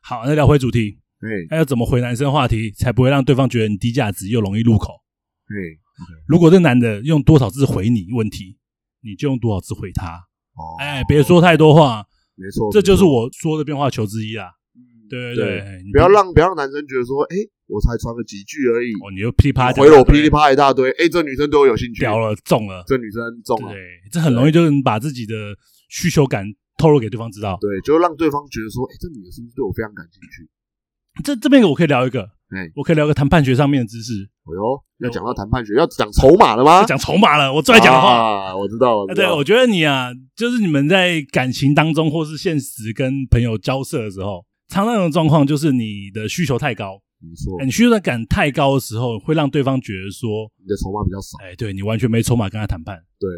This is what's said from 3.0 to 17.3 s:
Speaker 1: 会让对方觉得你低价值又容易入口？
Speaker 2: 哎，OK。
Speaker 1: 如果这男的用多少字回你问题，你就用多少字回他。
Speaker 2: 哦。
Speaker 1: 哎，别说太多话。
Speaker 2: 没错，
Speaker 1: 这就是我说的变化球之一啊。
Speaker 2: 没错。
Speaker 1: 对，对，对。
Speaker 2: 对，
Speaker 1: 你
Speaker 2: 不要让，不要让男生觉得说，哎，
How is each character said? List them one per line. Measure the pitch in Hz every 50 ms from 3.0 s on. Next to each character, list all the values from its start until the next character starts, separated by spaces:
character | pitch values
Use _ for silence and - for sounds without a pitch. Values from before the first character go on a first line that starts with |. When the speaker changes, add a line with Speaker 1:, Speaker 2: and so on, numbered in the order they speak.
Speaker 1:
会 | 127 127
让 | 143 139 131
对 | 151 139
方 | 120 135 120
觉 | - 117
得 | 110 107
你 | 104 95
低 | - 120
价 | 117 143 123 104
值 | 95 - 98 95
又 | 120 117
容 | 104 95 98
易 | 110
入 | 117 117 110
口？ | 101 - - - _ _ _ _ _ _ _ _ _ _ _
Speaker 2:
哎， | 107 101 92 82 80 80 _ _ _ - 90
OK。 | 87 - 80 - -
Speaker 1:
如 | 147 180
果 | 170 156
这 | 180 190
男 | 170 143 123 123
的 | 120 117 107 101
用 | 113 151 160 147
多 | 135 - 160 143
少 | 127 95
字 | 90 135 139
回 | 127 113 101 92 113
你 | 120 110 87 90 123
问 | 120 110 107
题， | - 101 98 92 107 _ _ _ _ _ _ _ _ _
你 | _ 110 98
就 | - 147 143
用 | 135 120
多 | 110 113 104
少 | 92
字 | - -
回 | - - 113 92
他。 | - - 92 82 82 82 87 _ _ _ _ _ _
Speaker 2:
哦。 | - 160 160 165 165
Speaker 1:
哎， | 139 147 143 135 127 -
别 | 143 151
说 | 135 - 180 175
太 | 160 180 165
多 | 147 156 156 143
话。 | 165 156 131 117 107 101 _ _ _ _ _ _
Speaker 2:
没 | - 92 98
错， | 98 110 113 104
Speaker 1:
这 | 101 107
就 | - 190 190
是 | -
我 | 202 165 135 117 113 -
说 | - - - 165 156
的 | 156 147
变 | 139 151
化 | 139 143 131
球 | - - 110
之 | 101 107 113 110
一 | 107 110
啊。 | 107 95 87 _ _ _ _ _
Speaker 2:
没 | _
错。 | 123 123 120 117 110 104
Speaker 1:
对， | 127 123 123 120 120
对， | 113 107
对。 | 104 104 101
Speaker 2:
对， | 98 98 95 92 92
Speaker 1:
你 | 98
Speaker 2:
不 | 104 143
要 | 160 185
让， | 202 208 196 185
不 | 160 147
要 | 160 185
让 | 190
男 | 156 139 135
生 | 139 147 151 135
觉 | 135
得 | 127 123
说， | 120 135 143 143
哎， | -